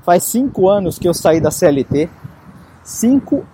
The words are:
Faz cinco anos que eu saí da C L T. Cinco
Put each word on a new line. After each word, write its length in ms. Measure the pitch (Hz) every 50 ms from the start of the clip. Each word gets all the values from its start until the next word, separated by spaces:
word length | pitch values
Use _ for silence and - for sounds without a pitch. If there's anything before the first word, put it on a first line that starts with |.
| _
Faz 200 | - 175 180 -
cinco 460 | - - 233 269 262 - - 185 185
anos 280 | 202 208 190 165 -
que 100 | - -
eu 60 | 175 165
saí 280 | - - 175 156 165
da 100 | 151 151
C 140 | - - 185
L 180 | 160 143 139 123
T. 260 | - - 143 156 165 - - - - - - - - - - - - - - -
Cinco 640 | - - - 220 233 269 277 - - 294 277 - -